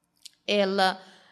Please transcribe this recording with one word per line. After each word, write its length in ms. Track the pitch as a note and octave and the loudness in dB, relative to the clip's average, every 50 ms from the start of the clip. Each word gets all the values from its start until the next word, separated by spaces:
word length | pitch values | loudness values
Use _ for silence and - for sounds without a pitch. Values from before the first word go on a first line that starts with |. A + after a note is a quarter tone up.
| _ _ _ _ - - _ _ _ | _ _ _ _ -20 -20 _ _ _
ela, 560 | - G3+ G#3 G3 F#3+ G3 G3 F#3+ F#3 F#3 - - - - - _ _ | -2 0 0 0 0 0 0 0 0 0 -4 -10 -20 -20 -20 _ _